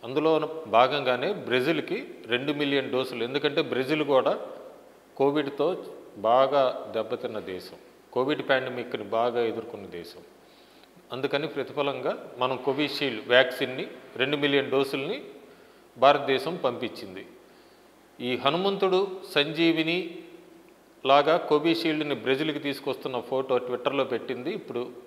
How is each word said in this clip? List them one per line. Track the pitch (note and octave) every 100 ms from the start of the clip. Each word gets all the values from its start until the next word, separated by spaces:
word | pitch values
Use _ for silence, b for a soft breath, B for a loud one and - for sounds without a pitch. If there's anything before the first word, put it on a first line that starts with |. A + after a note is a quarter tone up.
అందులో | A#2 C3+ D#3 D#3+ D#3 - G#2+
భాగంగానే | A2 C3 C#3+ B2+ B2 D3
బ్రెజిల్కి | G3+ B2+ B2 B2+ D#3+ - G3 D4 - -
రెండు | B2 C#3
మిలియన్ | D3 D3 C#3 C3
డోసులు. | B2 B2+ B2
ఎందుకంటే, | A#2 C#3 D3 C#3+
బ్రెజిల్ | C#3+ B2+ C3 D#3
కూడా | C#3+ C3+ C3+ G#3 - - - - - - - -
కోవిడ్తో | C3+ D3 C#3 - D3+ F#3 - - - -
బాగా | G#2+ B2 C3+ C#3 B2+ - -
దెబ్బతిన్న | G#2+ G#2+ A#2+ A#2+ G#2+
దేశం, | F#2 F#2 - - - - -
కోవిడ్ | B2+ C3+ C#3+ C3
పాండమిక్‌ని | C3 B2+ B2 A#2+ B2
బాగా | G2+ A2+ A#2+ A#2+
ఎదుర్కొన్న | A#2 G#2+ G#2+ G#2 F#2+
దేశం. | F2 E2+ - - - B B B B B - -
అందుకని | B2 C#3 C#3 D3+
ప్రతిఫలంగా | C#3+ B2+ C#3 C#3+ B2+ C3+ A3 - -
మనం | B2+ B2+
కోవిషీల్డ్ | B2+ C3+ D3 - C#3+ A2 A2
వ్యాక్సిన్‌ని, | B2 C3+ - C3 C3 G#3+ - - -
రెండు | C3 D3
మిలియన్ | C#3+ C#3 C3+
డోసుల్ని | C3+ C3+ C#3+ C#3+ B3+ - - - B B B B -
భారతదేశం | B2+ C#3+ B2+ C3 D#3 E3+
పంపించింది. | C#3 A#2 - - G2+ F#2 - - - B B B B B _ -
ఈ | B2 C3+
హనుమంతుడు | C3 D#3+ G3 G3 F#3+ F3+ G3 - - D3+
సంజీవిని | D3 D#3 E3 D#3+ D#3+ F3 F#3 - - - - - - - - - C3
లాగా | C#3 D3 E3+
కోవిషీల్డ్‌ని | - D3+ D#3+ D#3+ E3 D#3 D3+ C3
బ్రెజిల్కి | A2 C3+ D#3 D3
తీసుకొస్తున్న | C#3+ C3+ - B2 C#3+ B2+
ఫోటో | A2 C3 C3 B2
Twitterలో | B2 A#2+ C#3+ C#3
పెట్టింది | B2+ A#2+ - B2+ C3
ఇప్పుడు | G#3 - A#2+ B2 -